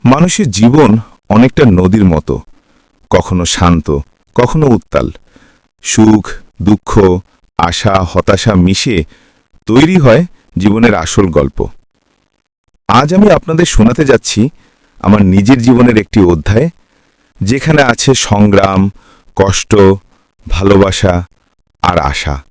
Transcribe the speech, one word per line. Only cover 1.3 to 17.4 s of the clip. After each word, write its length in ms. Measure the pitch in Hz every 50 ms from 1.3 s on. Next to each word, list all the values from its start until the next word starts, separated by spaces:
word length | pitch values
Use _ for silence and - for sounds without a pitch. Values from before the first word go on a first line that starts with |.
| 101 110 123 131 - - 147
নদীর 400 | 117 92 87 90 92 98 110 101
মতো, 360 | 90 80 76 - - 65 57 - - - _ _ _ _ _ _ _ _ _ _ _
কখনো 360 | - 90 85 - 92 90 87
শান্ত, 520 | - - - 92 87 87 80 - - 76 71 - _ _ _ _ _ _
কখনো 320 | - 123 117 - 156 151
উত্তাল। 440 | 139 117 90 - _ - 71 60 - - - _ _ _ _ _ _ _ _ _ _ _ _
সুখ, 500 | - - - - 110 107 107 107 - - - - - _ _ _
দুঃখ, 580 | 85 98 107 98 _ - - 113 98 92 90 92 - _ _ _ _ _ _
আশা, 380 | - 82 87 87 - - 110 98 95 92
হতাশা 520 | 85 - 92 - - 101 92 - 110 104
মিশে 480 | 92 87 92 95 - - 147 110 85 76 - - _ _ _ _ _ _ _ _ _ _
তৈরি 320 | - 110 127 151 165 185
হয় 280 | 180 139 123 110 139 180 175 - _ _ _ _
জীবনের 380 | 85 92 104 101 113 117 117 104
আসল 320 | 87 80 - - - 101
গল্প। 400 | 90 78 78 71 69 _ - - - - - _ _ _ _ _ _ _ _ _ _ _ _ _ _ _ _ _ _ _ _ _
আজ 260 | - 101 120 139 151 180
আমি 180 | 190 208 208
আপনাদের 340 | 170 143 - - 160 160 175
শোনাতে 400 | - - - - 117 123 - 156
যাচ্ছি 440 | 135 123 113 - - - 101 110 147 _ _ _ _ _ _ _ _ _ -
আমার 260 | - 98 101 104 101
নিজের 360 | 92 92 98 98 104 135 123
জীবনের 360 | 113 123 123 120 123 123 113
একটি 220 | 110 98 _ - 110
অধ্যায়, 500 | 95 87 87 78 76 - 104 113 147 170 _ _ _ _ _ _ _ _ _ _ _ _ _ _